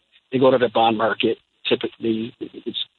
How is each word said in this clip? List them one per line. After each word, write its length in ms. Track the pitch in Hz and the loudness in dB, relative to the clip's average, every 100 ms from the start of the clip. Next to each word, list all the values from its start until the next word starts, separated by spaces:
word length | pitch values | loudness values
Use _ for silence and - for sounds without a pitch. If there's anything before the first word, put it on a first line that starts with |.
| _ _ - | _ _ -6
they 80 | 127 | 2
go 120 | 131 | 4
to 80 | 131 | 4
the 100 | 120 | 2
bond 300 | 117 113 110 | 2 2 2
market. 400 | 110 101 113 - _ _ - | -2 0 -2 -2 _ _ -4
Typically, 680 | 120 113 - 117 110 117 - | -4 -4 -6 -4 -4 -6 -12
it's 380 | - - 120 - - | -16 -12 -12 -10 -10